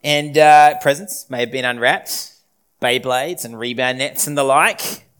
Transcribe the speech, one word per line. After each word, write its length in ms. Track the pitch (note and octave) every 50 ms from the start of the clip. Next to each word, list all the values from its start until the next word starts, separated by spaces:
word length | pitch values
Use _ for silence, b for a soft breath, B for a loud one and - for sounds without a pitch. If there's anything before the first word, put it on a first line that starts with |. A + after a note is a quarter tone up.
| _
and, 340 | D3 D3 D3 D3 D3+ C#3 D3+
uh, 400 | D3+ D3+ D3+ D3+ D3 D3 D3 D3
presents 500 | - C#3+ C#3+ C#3+ G3+ G#3 - - - _
may 120 | C3 A#2+
have 100 | B2 A#2
been 140 | B2 C3+ B2+
unwrapped, 680 | B2 A#2+ A#2+ A#2 B2+ D#3 - - - - - - - _ _ _ _ _ _ _ _ _ _
Beyblades 640 | - B2 A#2+ B2 A#2 C3 B2+ B2+ C3+ D#3+ F3+ E3+ -
and 140 | A#2 A#2 A2
rebound 400 | A#2 B2 B2 A2+ C3 B2+ B2+ B2+
nets 300 | C3+ C#3+ - - - D3
and 100 | D3 C#3+
the 60 | C#3
like. 640 | C3+ C3+ D3 E3+ A3 G3+ - - - - - _ _ _